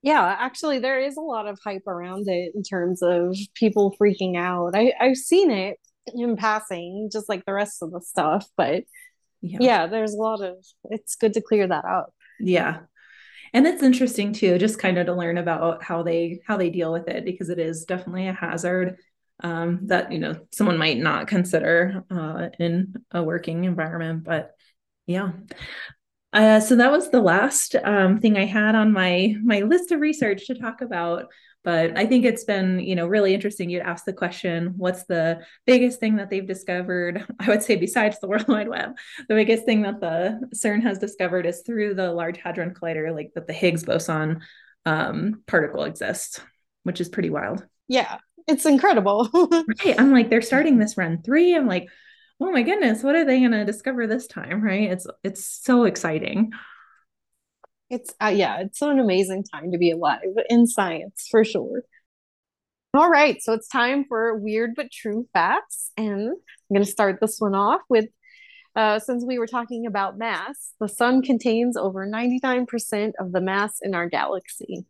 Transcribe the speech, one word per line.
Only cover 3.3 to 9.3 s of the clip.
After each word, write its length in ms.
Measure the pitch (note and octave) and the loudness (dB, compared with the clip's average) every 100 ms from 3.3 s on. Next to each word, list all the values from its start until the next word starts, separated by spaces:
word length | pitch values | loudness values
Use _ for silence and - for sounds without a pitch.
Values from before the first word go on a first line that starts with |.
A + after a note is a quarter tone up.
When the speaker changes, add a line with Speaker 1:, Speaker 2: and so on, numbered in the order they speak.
| F#3+ G3+ | -4 -10
Speaker 1:
people 420 | - A3+ G#3 G3+ - | 0 2 4 2 4
freaking 340 | G#3 G3 F#3 F3 | 2 2 -4 -2
out. 380 | F3+ F3+ F3 F#3+ | -2 -2 0 2
I, 180 | A#3+ - | 2 4
I've 160 | B3+ C4 | 2 2
seen 340 | - F4 F#4 | 2 4 4
it 280 | G3+ F#3+ F3+ _ _ - | 2 -4 -10 _ _ -14
in 220 | A#3+ A#3+ A3 | -6 -4 -2
passing, 720 | G#3+ G#3+ G#3+ F3+ F3 F#3+ G#3+ | 0 -2 -4 -10 -10 -10 -8
just 200 | A3 G#3 | -8 -6
like 160 | F#3+ F#3+ | -8 -4
the 80 | |
rest 280 | G3 G#3 - | -4 -4 -6
of 100 | E3 | -12
the 100 | F3 | -12
stuff, 440 | - - D3+ F#3 - - | -6 -2 0 0 -4 -4
but 260 | C#3 F3 - - - _ _ | -2 -2 -6 -20 -20 _ _